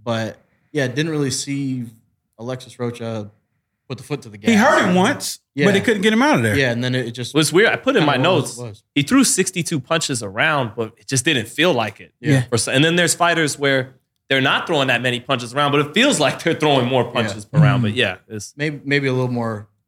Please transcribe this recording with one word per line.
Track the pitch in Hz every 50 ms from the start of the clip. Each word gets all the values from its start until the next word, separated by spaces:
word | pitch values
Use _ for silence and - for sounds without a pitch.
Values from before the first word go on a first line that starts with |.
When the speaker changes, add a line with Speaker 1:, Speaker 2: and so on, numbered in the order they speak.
Speaker 1:
but | 107 120 117 113 110 107 - - _ _ _ _ _ _
yeah, | - 147 135
didn't | 120 113 143 160 165
really | 156 147 143 131
see | 127 - - 139 139 139 139 135 131 127 117 113 110 _ _ _ _ _ _ _ _ -
Alexis | 113 123 127 127 - 113 - -
Rocha | 123 117 117 120 117 113 113 107 104 104 - _ _ _ _ _ _ _ _ _ _ -
put | 123 -
the | -
foot | - 147 135
to | - 117
the | 104 101
gas. | 101 226
Speaker 2:
He | 233
hurt | 202 226 294 320 320 240
him | 190 180
once, | 180 185 247 277 285 - - - - _ _ -
Speaker 1:
Yeah. | 139 151
Speaker 2:
but | 196
they | 202 196
couldn't | 196 247 214 202
get | 185 220
him | 220 226
out | 269 302 277
of | 139 117
there. | 110 104
Speaker 1:
Yeah, | 139 135 123
and | 117 120
then | 127 127 127
it | 127 120 113
just | 110 123 117 - -
Speaker 3:
It | 156
was | 151 -
weird. | 156 185 226 208
I | -
put | - - 262 262
in | 233 151
Speaker 1:
kinda |
Speaker 3:
my | 147 139
Speaker 1:
was | 127 139
what | 175
it | 185
Speaker 3:
notes, | 151 120 - -
Speaker 1:
was. | 120 123 113 104 - _ _ -
Speaker 3:
he | 143
threw | 143 - 247 277 247
sixty-two | - - 185 185 - - 175 160 - 170 135
punches | - - 160 165 - - 135 110
around, | 113 98 95 117 147 160 156 139 123 107 104
but | 120 113 110 -
it | _ _ -
just | 135 123 -
didn't | 165 151 120 101 -
feel | - - 160 180 151
like | 117 110 104 - -
it. | 90 - _ -
Speaker 1:
Yeah. | 120 147
Speaker 4:
Yeah. | 139 131 123
Speaker 3:
For | - 123
s-, | 113 - -
and | 131 135 156
then | 165 170
there's | 175 175 156 -
fighters | - 170 170 165 165 156 139 - -
where | 143 139 135 131 127 127 - _ _ _ _ _ _ -
they're | 143 135
not | 131 147 196 247 -
throwing | - 170 143 135 131
that | 123 117
many | 127 127 123 120
punches | - - 135 120 123 120
around, | 127 143 147 143
but | 139 147
it | 143 147
feels | - 214 226 294 214 151
like | 143 131 - -
they're | - 170 151
throwing | - 151 151 143 131 120 123
more | 131 123 117
Speaker 1:
Yeah. | -
Speaker 3:
punches | - 123 113 104 104 107 - -
around. | - 160 - 104 101 117
But | 117 107
Speaker 4:
Mm. | 107
Speaker 3:
yeah, | 123 113 95 90 - _
it's | - 110 104 - - -
Speaker 1:
Maybe, | 147 147 156 147 135
maybe | - 139 143 143 139
a | 135
little | 127 127 127 123
more, | 123 120 117 113 110 104 104 - _ _ _